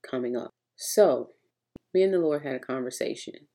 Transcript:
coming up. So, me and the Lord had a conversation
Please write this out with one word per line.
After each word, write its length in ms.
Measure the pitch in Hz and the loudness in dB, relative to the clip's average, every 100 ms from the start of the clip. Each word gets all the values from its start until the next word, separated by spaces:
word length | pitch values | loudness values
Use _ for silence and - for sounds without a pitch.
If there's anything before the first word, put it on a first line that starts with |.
| - | -6
coming 300 | 131 123 123 | -6 -4 -6
up. 180 | - _ _ _ | -8 _ _ _
So, 540 | - - 190 123 - _ _ _ _ - _ | -2 4 6 4 -4 _ _ _ _ -20 _
me 100 | 185 | 2
and 100 | 190 | 4
the 60 | 185 | 2
Lord 240 | 160 147 | 2 0
had 120 | 143 127 | -2 -8
a 40 | |
conversation 880 | - 131 127 - - - - - _ | -6 -6 -6 -4 -6 -6 -12 -16 _